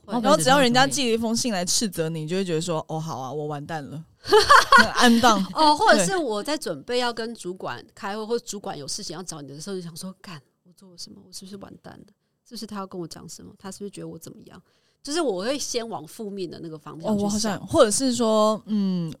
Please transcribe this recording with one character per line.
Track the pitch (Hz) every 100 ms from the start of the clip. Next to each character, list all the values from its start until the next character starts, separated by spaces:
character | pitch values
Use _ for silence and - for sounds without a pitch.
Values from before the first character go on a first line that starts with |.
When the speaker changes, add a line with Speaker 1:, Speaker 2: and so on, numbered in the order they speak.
Speaker 1:
会。 | -
Speaker 2:
冒 | 233
牌 |
者 |
症 | 240
候 |
群 |
Speaker 3:
然 |
后 | 311
只 | 254
要 | 285
人 | 247
家 | 247 269
寄 | 285 247
了 |
一 | 226
封 | 226 226
信 | 254
来 | 190
斥 | 180 - 220
责 | 170 160
你， | 160
你 | 156
就 |
会 | 185
觉 | 190
得 | 160
说 | 175 160 -
，“哦， | 160
好 | 160 123
啊， | 131
我 | 147 151
完 | 147
蛋 | 147 165
了。” | 135 143 - _ - 415 427 523 - 539
很 | 208
暗 | - 240 233
荡。 | 240 208 185
Speaker 1:
哦， | - 311 302
或 | 427
者 | 233
是 | 175 381
我 | 285 208
在 | 202 302
准 | 220 147
备 | 151 247
要 | 240
跟 | 233 226
主 | 226 180
管 | 185 151 120 -
开 | - 202 214
会， |
或 | 214 240
主 | - 202
管 | 196 -
有 | 135
事 | -
情 | 190 160
要 |
找 | 185 156
你 | 139
的 | 143
时 | 175
候， | 185
就 |
想 | 170 165
说 | 185 185
：“干， | - 160 - _
我 | 180
做 | 175 190
了 | 170
什 | -
么？ | 202 185
我 |
是 | 185
不 | 190
是 | 196
完 | 196 190
蛋 | - -
了？ | - _ _ _ _
是 |
不 | 233
是 | 220
他 | 208
要 | 190
跟 | 180
我 | 160
讲 | 175 170
什 | -
么？ | - -
他 | 190
是 | 196
不 |
是 | 202
觉 | 190
得 | 165
我 | 170
怎 | -
么 | - -
样？” | 170 _ _ _ _
就 | -
是 | 311
我 | 294 180
会 | 214 285
先 | - 247 226
往 | 170
负 | 156 - 208
面 | 196 170
的 | 139
那 | 165
个 | 156
方 | 151 151
向 |
去 | 185
想。 | 208
Speaker 3:
哦， |
我 | 202
好 | 208
像， | 214 165 185
或 | 320
者 | 226
是 | 208 262
说， | 240 226 220 214 214 -
嗯， | 214 196 180 165 -